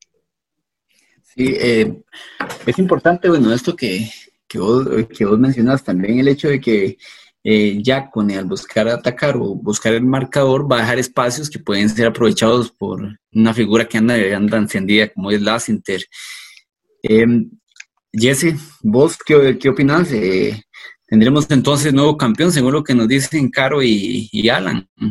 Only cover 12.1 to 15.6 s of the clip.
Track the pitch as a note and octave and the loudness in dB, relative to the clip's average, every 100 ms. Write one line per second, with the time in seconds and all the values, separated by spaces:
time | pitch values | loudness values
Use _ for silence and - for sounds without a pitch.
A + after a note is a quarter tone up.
12.1 | A2+ A2+ G#2 A2+ A#2+ A2+ - G2+ F#2+ G#2 | 2 0 2 2 2 -2 -6 -8 -8 -12
13.1 | G#2 _ A2 A2+ A2+ G#2 A2+ A2+ A2+ A2 | -14 _ 2 2 2 2 0 0 0 2
14.1 | A#2+ F#2+ G2 G#2 G#2+ G#2 G2+ F#2+ G#2 G#2+ | 2 0 0 0 0 -2 -4 0 2 0
15.1 | - F#2+ G#2 G2+ A2+ | -4 -4 -2 0 -2